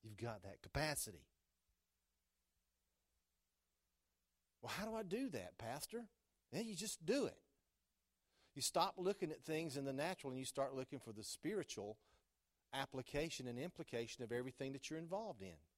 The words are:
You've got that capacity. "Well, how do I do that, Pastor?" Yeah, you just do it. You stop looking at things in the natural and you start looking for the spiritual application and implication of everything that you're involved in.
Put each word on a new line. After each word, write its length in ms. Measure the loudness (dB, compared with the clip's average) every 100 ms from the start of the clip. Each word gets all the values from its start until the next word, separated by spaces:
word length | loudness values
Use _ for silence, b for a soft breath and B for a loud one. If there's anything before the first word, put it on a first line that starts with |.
You've 140 | -14 -4
got 260 | -4 -4
that 180 | -6 -10
capacity. 640 | -4 2 2 2 -2 -6 -16 _ _ _ _ _ _ _ _ _ _ _ _ _ _ _ _ _ _ _ _ _ _ _ _ _ _ _ _ _ _ _ _ _
"Well, 100 | -4
how 140 | -2 0
do 100 | 0
I 80 |
do 260 | 2 2 2
that, 280 | 0 -6 -4
Pastor?" 500 | -4 -2 -2 -4 -6 _ _ _ _
Yeah, 100 | -2
you 140 | 0 -2
just 300 | -2 -4 4
do 200 | 6 6
it. 160 | 0 _ _ _ _ _ _ _ _ b b b
You 80 | -2
stop 340 | 2 6 6 6
looking 340 | 2 2 0
at 120 | -2
things 320 | 0 0 2 0
in 100 | 0
the 80 |
natural 380 | 2 2 0 -2
and 80 | -4
you 60 | -2
start 300 | 0 2 2
looking 240 | -2 -4
for 120 | -6
the 120 | -8
spiritual 760 | -6 -4 0 0 0 -2 -4 -6 b b b _ _ _ _
application 760 | -2 0 -2 0 0 2 0 -2
and 120 | -2
implication 640 | -2 -4 -4 0 -2 -2
of 80 | -2
everything 420 | 0 0 -2 -2
that 160 | -2 -4
you're 100 | -4
involved 420 | -2 -2 -2 -6
in. 160 | -8 -10 -18